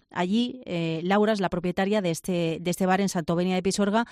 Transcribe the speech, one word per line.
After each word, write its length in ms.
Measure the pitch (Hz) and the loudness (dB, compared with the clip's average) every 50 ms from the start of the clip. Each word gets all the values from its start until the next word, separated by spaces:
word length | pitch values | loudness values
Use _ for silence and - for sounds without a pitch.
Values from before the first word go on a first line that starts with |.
| _ _ | _ _
Allí, 520 | - - 180 180 202 233 240 247 254 254 247 | -4 -2 0 2 2 2 0 0 -4 -8 -8
eh, 340 | - 180 170 165 165 160 160 156 | -6 -4 -2 -2 -2 -2 -2 0
Laura 260 | 185 196 208 208 214 | 2 4 4 4 2
es 80 | 220 196 | 2 0
la 80 | 185 | 0
propietaria 540 | 170 - 175 165 180 175 - 190 196 214 214 | -2 -2 -2 -2 -2 -2 0 0 0 0 0
de 100 | 185 170 | 0 0
este, 460 | 165 - - - 180 175 165 165 160 165 | -2 -2 -4 -2 -2 0 0 -2 -2 -2
de 120 | 170 175 | -4 -4
este 140 | 175 - 196 | -2 0 2
bar 140 | 185 185 190 | 2 2 2
en 80 | 202 | 2
Santovenia 480 | 185 - 180 151 - 170 170 180 185 185 | 0 -2 -2 -2 0 0 0 0 0 0
de 80 | 185 175 | 0 0
Pisuerga. 420 | 196 185 208 202 202 202 226 233 - | 0 0 0 0 2 2 0 0 -2